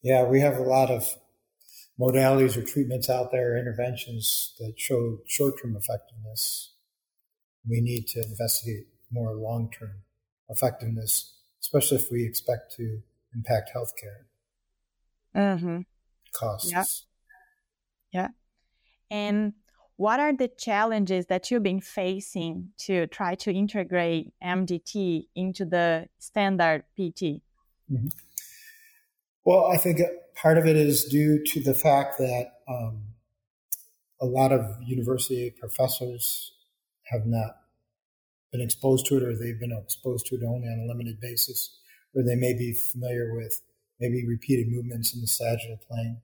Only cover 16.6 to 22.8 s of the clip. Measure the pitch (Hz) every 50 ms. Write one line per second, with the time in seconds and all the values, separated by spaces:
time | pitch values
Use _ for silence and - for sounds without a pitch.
16.6 | - 175 170 175 190 - - - - _ _ _ _ _ _ - _ _ _ _
17.6 | _ _ _ _ _ _ _ _ _ _ - 180 185 240 240 _ _ _ _ _
18.6 | _ _ _ _ _ _ _ _ _ _ 214 208 208 208 208 208 214 208 208 _
19.6 | _ _ _ _ _ _ _ - 190 214 226 254 294 302 294 262 262 240 247 _
20.6 | - 233 208 202 214 226 226 214 202 180 190 185 180 _ 185 185 185 - 247 240
21.6 | 208 196 185 196 - - - - 190 180 190 190 202 - - 196 165 165 165 180
22.6 | 180 185 _ -